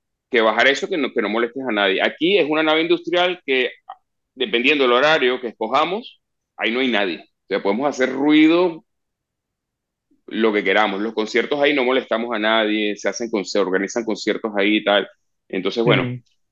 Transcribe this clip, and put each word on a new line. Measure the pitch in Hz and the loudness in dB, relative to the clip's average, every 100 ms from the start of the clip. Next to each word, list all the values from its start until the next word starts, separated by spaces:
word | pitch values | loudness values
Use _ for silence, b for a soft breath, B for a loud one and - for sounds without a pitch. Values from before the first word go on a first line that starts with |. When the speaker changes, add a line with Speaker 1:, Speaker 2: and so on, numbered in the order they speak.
| _ _ _ | _ _ _
Speaker 1:
que | 123 | 2
bajar | 110 110 123 | 2 4 2
eso, | 135 196 | 2 -2
que | 185 | -4
no, | 123 | -2
que | - | -2
no | 104 | -2
molestes | 110 117 135 131 | -2 -2 -4 -4
a | |
nadie. | 104 101 95 | 0 2 2
Aquí | 107 - 160 196 | -2 0 2 2
es | 147 | 2
una | 151 | 0
nave | 160 156 | 2 2
industrial | 165 170 170 175 180 180 - | 2 -2 0 0 0 -2 -2
que, | 131 123 - - - _ _ _ - | -2 -2 -6 -18 -20 _ _ _ -8
dependiendo | 120 117 123 147 | -2 0 2 2
del | 131 | 4
horario | 123 147 156 127 127 | 4 4 4 2 0
que | 120 | -6
escojamos, | - 110 135 160 196 254 - _ _ _ - | -8 -2 0 0 -4 -10 -20 _ _ _ -6
ahí | 107 | -4
no | 120 | -2
hay | 131 | 0
nadie. | 110 101 78 | 0 -2 -6
O | - _ - | -12 _ -6
sea, | 98 | -2
podemos | 98 107 143 | -2 0 -2
hacer | 127 127 | -2 -2
ruido | 131 147 151 156 170 180 160 - _ _ _ _ _ _ _ _ _ _ _ _ _ - | 0 2 6 6 4 2 -4 -14 _ _ _ _ _ _ _ _ _ _ _ _ _ -10
lo | 110 110 | -2 0
que | 104 | 2
queramos. | 92 98 107 98 | 2 2 2 0
Los | 110 | -4
conciertos | 110 107 120 113 147 | -4 -2 -2 -2 0
ahí | 143 | 2
no | 147 | 2
molestamos | 123 131 110 113 120 | 0 0 0 -4 -2
a | 113 | -2
nadie, | 107 113 107 107 104 101 | 0 2 2 0 -2 -4
se | 101 | -6
hacen | 98 117 | -6 -4
con-, | 113 92 | -4 -2
se | 104 | -2
organizan | 92 92 98 120 113 | 0 0 -2 -4 -6
conciertos | 104 - 104 113 104 | -4 -4 -4 -4 -2
ahí | 101 107 | 0 2
y | |
tal. | 107 101 98 _ _ _ _ | 2 0 0 _ _ _ _
Entonces, | 95 92 117 | -6 -4 0
bueno, | 117 104 | 2 2
Speaker 2:
Sí. | 90 123 - _ _ | 0 -6 -14 _ _